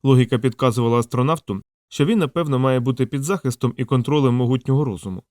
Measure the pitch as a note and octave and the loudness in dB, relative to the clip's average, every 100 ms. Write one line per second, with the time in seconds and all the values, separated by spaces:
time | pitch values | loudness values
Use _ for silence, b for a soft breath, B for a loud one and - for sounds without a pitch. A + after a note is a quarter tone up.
0 | C3+ C3 B2 B2 B2+ - C3 A#2 A#2 A#2 | 6 4 4 0 -2 0 -2 0 0 0
1 | A#2 A#2 B2+ D#3 - F#3+ - _ _ - | 0 -2 0 -2 -4 -8 -8 _ _ -2
2 | C#3+ A3+ D3 E3 D#3+ C3 C3 C3 B2 B2 | 0 2 0 -2 -2 0 2 0 0 -2
3 | B2 C#3+ C#3 G3 C3+ A#2+ B2 - B2 C3 | -2 -4 -4 -4 -4 -2 -4 -4 -2 -2
4 | A#2+ D3 C3+ B2 B2 C3 C3+ C3+ D3 F#2 | 0 0 2 2 0 -2 0 0 0 -4
5 | G2+ F#2 _ | -10 -12 _